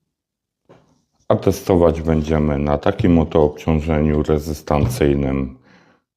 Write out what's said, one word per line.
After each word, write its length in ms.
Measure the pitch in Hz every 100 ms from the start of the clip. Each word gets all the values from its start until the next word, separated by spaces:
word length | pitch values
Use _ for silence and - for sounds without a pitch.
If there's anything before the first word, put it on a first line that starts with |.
| _ _ _ _ _ _ _ _ _ _ _ _ -
A 80 | 107
testować 640 | 98 92 - 90 85 78
będziemy 580 | 80 78 76 78 76 71
na 180 | 73 73
takim 420 | 98 - 92 85
oto 240 | 78 82
obciążeniu 800 | 76 - - 78 78 76 76 76
rezystancyjnym, 1300 | 76 78 78 76 - 73 64 - 73 71 67 67 65 - _ _ _ _ _